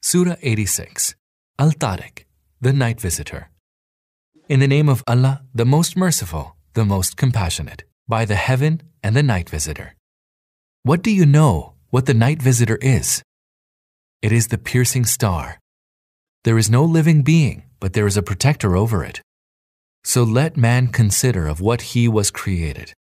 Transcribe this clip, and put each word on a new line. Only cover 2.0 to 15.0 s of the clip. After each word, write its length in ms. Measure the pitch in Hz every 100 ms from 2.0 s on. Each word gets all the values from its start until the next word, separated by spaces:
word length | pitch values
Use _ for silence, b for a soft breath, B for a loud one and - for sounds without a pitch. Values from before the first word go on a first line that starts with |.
| - - _ _ _ _
the 120 | 123
night 280 | 139 120 117
visitor. 500 | 92 - 78 - - _ _ _ _ _ _ _ _ _ _
In 100 | 139
the 80 | 135
name 220 | 143 151
of 160 | 131 -
Allah, 360 | 120 131 139 -
the 100 | 117
most 320 | 117 147 170 185
merciful, 600 | 185 156 95 80 69 _ _
the 100 | -
most 320 | 107 98 92 -
compassionate, 680 | 135 117 87 - 76 - - _ -
by 160 | 113
the 100 | 113
heaven 480 | 101 - 131 147 160 - _
and 120 | 107
the 80 | 113
night 260 | 143 98 85
visitor. 460 | 78 - 76 - _ _ _ _ _ _ _ _ _
What 200 | - 170
do 80 | 202
you 140 | 202
know 500 | 156 143 156 82 - _ _
what 160 | 123 127
the 80 |
night 280 | 117 113 156
visitor 340 | 131 120 117 113
is? 400 | 131 117 - - _ _ _ _ _ _ _ _ _ _
It 120 | 110
is 160 | 117 110
the 100 | 110
piercing 460 | - 123 123 131